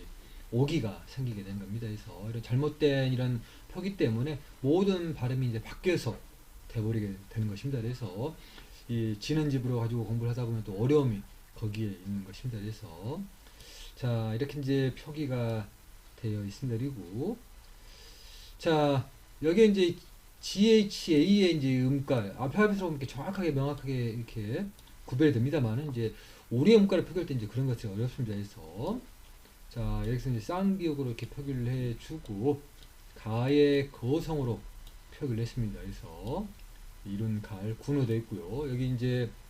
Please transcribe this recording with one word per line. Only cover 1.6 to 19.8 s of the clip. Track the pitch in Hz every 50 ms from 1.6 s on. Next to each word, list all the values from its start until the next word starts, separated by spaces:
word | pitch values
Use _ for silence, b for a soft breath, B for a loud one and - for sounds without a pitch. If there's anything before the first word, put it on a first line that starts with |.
| 95 - 107 117 117
그래서 | 107 104 107 - 110 87 90 104 113
이런 | 117 117
잘못된 | 113 - 120 131 147 151 151 - 156 143 139 135 131 131 127
이런 | 120 127 123 123 113 B B B B B -
표기 | - 185 180 202 196
때문에 | - 156 117 110 113 131 156 147 B B B B -
모든 | - 135 160 185 196 196 190 175 170 165 143
발음이 | - 127 123 127 131 131
이제 | 120 110 110
바뀌어서 | - - - - - 190 170 - - 120 98 - - - - - - - - - - -
돼버리게 | - 113 107 110 113 110 104 98 95 95 - -
되는 | - 113 107
것입니다. | 104 98 101 - 143 135 117
그래서 | 110 120 123 - 120 92 90 104 127 160 165 B B B B B B B B B B
이 | - 120 117 113 110 107 104
지는 | - - 151 156 151 147
집으로 | 135 131 117 127 123 117
가지고 | 117 113 120 117 110
공부를 | 104 117 117 117 120
하다 | 117 127 123
보면 | 113 117 113 101
또 | 107 95 98
어려움이 | 117 135 151 151 135 120 104 98 - - - - - - -
거기에 | - 113 107 101 110 110 101 98 - -
있는 | 101 101 98 95
것입니다. | - 98 - - 127 113 104
그래서 | 98 107 107 - 110 85 80 82 101 120 156 196 196 - - B B B B B B B B B B B -
자, | - 127 120 117 113 110 110 110
이렇게 | 113 139 139 143 147
이제 | 135 131 135 135 135 127 -
표기가 | - - 156 147 151 151 127 127 123 120 117 113 110 104 - - - - - - - - - -
되어 | - - 110 107 104 101
있습니다. | 98 101 - 139 123 113 107
그리고 | 131 143 135 98 87 85 98 117 151 208 247 - - - - - B B B B B B B B B B B B B B B B B B B
자, | - - 170 160 151 147 143 139 131 - - - - - - - -
여기에 | 143 156 175 220 226
이제 | 208 196 196